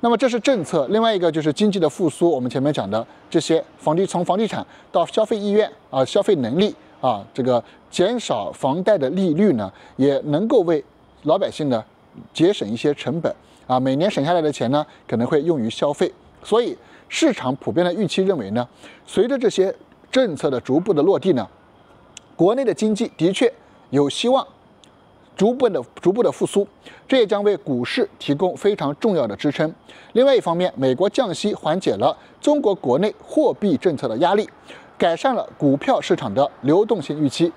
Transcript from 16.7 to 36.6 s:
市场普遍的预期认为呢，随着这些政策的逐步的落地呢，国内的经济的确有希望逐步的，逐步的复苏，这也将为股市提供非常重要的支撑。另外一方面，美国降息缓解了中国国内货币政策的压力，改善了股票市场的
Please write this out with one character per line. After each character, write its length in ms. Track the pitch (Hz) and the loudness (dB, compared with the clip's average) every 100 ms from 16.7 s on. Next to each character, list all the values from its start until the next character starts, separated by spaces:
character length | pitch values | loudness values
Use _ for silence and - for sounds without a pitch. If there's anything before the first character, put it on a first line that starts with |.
| 127 - - _ | -6 -16 -20 _
市 260 | - 320 | 0 0
场 200 | 208 - 139 | 0 -4 -4
普 140 | - | -4
遍 140 | 113 | 0
的 80 | 175 | 0
预 140 | 196 190 | 0 -2
期 160 | - | 0
认 160 | 190 175 | 0 0
为 120 | 98 | -2
呢， 140 | 110 120 _ - - | -4 -6 _ -20 -20
随 240 | - - 233 | -6 0 0
着 100 | 277 | 2
这 120 | 233 | 0
些 240 | - 190 - - _ _ | 0 0 -2 -14 _ _
政 240 | 262 254 | 0 0
策 140 | 143 151 | 0 -2
的 100 | 123 | -2
逐 220 | - 135 | 0 0
步 140 | 190 | 2
的 80 | 156 | 2
落 160 | 160 185 | 2 2
地 160 | 190 | 2
呢， 120 | 135 95 _ _ _ _ - _ - _ | -2 -4 _ _ _ _ -20 _ -20 _
国 200 | - 175 | 0 2
内 100 | 247 | 2
的 80 | 254 | 0
经 220 | 175 214 | 0 -2
济 180 | 208 233 | 0 -4
的 160 | - 165 | 0 -2
确 220 | 190 233 - _ - _ | 2 0 0 _ -20 _
有 180 | 135 143 | 0 0
希 220 | - 233 | 0 0
望 160 | 262 - _ _ _ - _ _ _ _ - | 0 -2 _ _ _ -20 _ _ _ _ 0
逐 160 | 202 | 0
步 160 | 247 247 | 2 0
的， 140 | 165 120 - | 0 -8 -2
逐 100 | 175 | 0
步 120 | 208 | 2
的 100 | 190 | 0
复 140 | - 156 | 0 -2
苏， 200 | 202 202 _ - - _ | -2 -2 _ -20 -20 _
这 120 | 262 | 2
也 80 | 208 | 2
将 180 | 202 | 2
为 100 | 202 190 | 0 0
股 260 | - 123 | -2 -4
市 240 | 123 - 233 - | -2 -2 -4 -6
提 140 | - | -4
供 220 | 165 185 151 | 0 0 0
非 180 | 202 | -2
常 220 | 208 143 147 | 0 -4 -2
重 180 | 233 | 0
要 120 | 175 117 | 0 -2
的 100 | - | -2
支 160 | 147 | -4
撑。 180 | - 160 - - - - | -2 -4 -4 -20 -20 -4
另 100 | 220 | 2
外 100 | 269 | 4
一 60 | 247 | 4
方 160 | 175 170 | 2 0
面， 160 | 180 | -2
美 200 | - 131 | 0 0
国 120 | 131 196 | 2 0
降 220 | - 254 | 0 -2
息 180 | - 208 | -2 -4
缓 260 | - 160 175 | -4 -2 -2
解 140 | 175 98 | -2 0
了 200 | 131 - - - | 0 -2 -14 -4
中 220 | - 294 | 0 2
国 120 | 226 | 2
国 240 | 196 135 127 | -2 0 0
内 140 | 202 - | 0 -4
货 300 | - - 269 | -4 2 2
币 240 | 139 208 139 | 0 -2 0
政 180 | 190 | 0
策 140 | 143 131 | -2 -4
的 80 | 113 | 0
压 180 | 170 | 2
力， 140 | 208 - - - - - - | 2 -2 -12 -20 -20 -20 -2
改 180 | 175 | -2
善 200 | 170 269 | 0 -2
了 120 | 233 - - | -2 -6 -2
股 180 | 147 139 | 0 0
票 240 | - 220 | 0 -2
市 160 | - 180 | 0 -2
场 160 | 123 | -2
的 180 | 101 143 - | -2 -2 -2